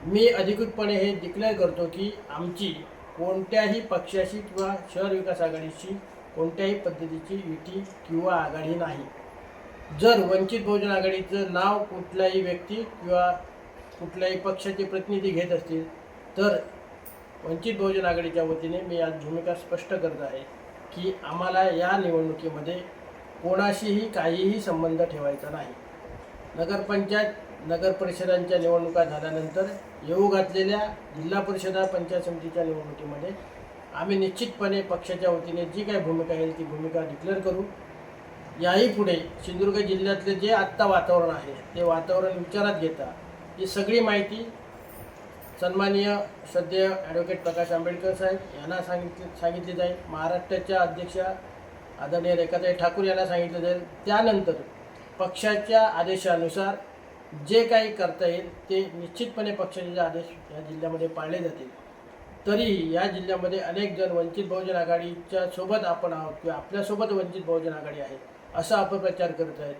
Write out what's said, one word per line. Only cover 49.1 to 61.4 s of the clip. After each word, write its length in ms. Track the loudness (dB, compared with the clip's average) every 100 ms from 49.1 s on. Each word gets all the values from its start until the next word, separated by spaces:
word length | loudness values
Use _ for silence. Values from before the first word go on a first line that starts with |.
| -10 -12 -2
सांगितले 320 | -2 -2 -6
जाईल, 220 | 0 0 0 -6
महाराष्ट्राच्या 720 | -4 0 -2 0 -4 2 2
अध्यक्षा 520 | 2 0 -6 -2 -2 -4 -10 -18 -18 -18 -18 -10
आदरणीय 360 | -2 0 4 4
रेखाताई 380 | 4 2 2
ठाकूर 320 | 4 2 4 2
यांना 200 | 4 2
सांगितलं 340 | 2 0 0
जाईल. 460 | 0 0 -2 -10 2
त्यानंतर 460 | 4 6 4 2 -2 -4 -14 -20 -20 -20 -4
पक्षाच्या 680 | -4 0 2 2 6 8 8
आदेशानुसार 880 | 4 0 2 4 4 4 0 0 -2 -8 -18 -20 -20 -16 -14 4
जे 160 | 6 8
काही 260 | 6 4
करता 340 | 0 -2 2 0
येईल 420 | 0 -4 -12 -2
ते 220 | 0 0
निश्चितपणे 580 | -6 -12 -6 -6 -2 -4
पक्षाचे 480 | -2 -4 -4 -6 0
आदेश 260 | 0 0 -8 -14 -14
या 80 | -14
जिल्ह्यामध्ये 460 | -10 -6 -4 -2 -4
पाळले 300 | -4 -4
जातील. 320 | -2